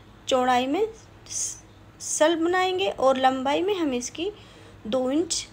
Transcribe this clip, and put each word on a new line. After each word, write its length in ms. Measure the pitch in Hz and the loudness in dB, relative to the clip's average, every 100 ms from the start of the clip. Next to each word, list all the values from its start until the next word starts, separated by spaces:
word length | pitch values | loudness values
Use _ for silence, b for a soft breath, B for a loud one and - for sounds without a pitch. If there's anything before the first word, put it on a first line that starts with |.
| - - - | -20 -12 -2
चौड़ाई 400 | 254 254 247 262 | 0 2 2 2
में 180 | 320 440 - - - - | 0 -2 -6 -20 -20 -12
स-, 380 | - - - - - - - | -8 -8 -10 -18 -20 -20 -14
सल 340 | - - 311 339 | -6 2 4 4
बनाएंगे 520 | 330 370 370 370 392 | 2 0 0 0 -2
और 280 | - 262 262 | 0 2 4
लंबाई 420 | 262 262 262 302 | 2 2 0 0
में 140 | 359 392 | 0 0
हम 180 | 302 247 | -2 -2
इसकी 360 | - - 370 - B B B B 220 | -6 -6 -8 -8 B B B B -4
दो 220 | 254 254 | 0 2
इंच 340 | 294 359 - - | 0 0 -4 -8